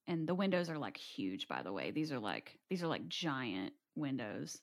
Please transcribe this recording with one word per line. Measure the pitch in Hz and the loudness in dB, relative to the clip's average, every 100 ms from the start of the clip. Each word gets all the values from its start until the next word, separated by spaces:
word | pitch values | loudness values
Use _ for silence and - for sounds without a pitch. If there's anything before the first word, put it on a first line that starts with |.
| - | -2
And | 170 156 | 2 4
the | |
windows | 185 196 180 170 | 4 6 6 4
are, | 156 | 0
like, | 113 - | -4 -6
huge, | - - 95 95 - | -10 -2 -2 -2 -2
by | 64 | -2
the | 64 | -2
way. | 95 71 | -2 0
These | 151 156 | 0 0
are, | 131 | 0
like, | 104 62 - - - | 0 -2 -4 -12 -4
these | 185 | 0
are, | 170 | 2
like, | 131 170 | 0 -2
giant | - 170 135 123 95 95 - _ | -2 0 0 0 -2 -4 -6 _
windows | - 143 131 107 98 147 - | -4 0 0 -2 -4 -6 -6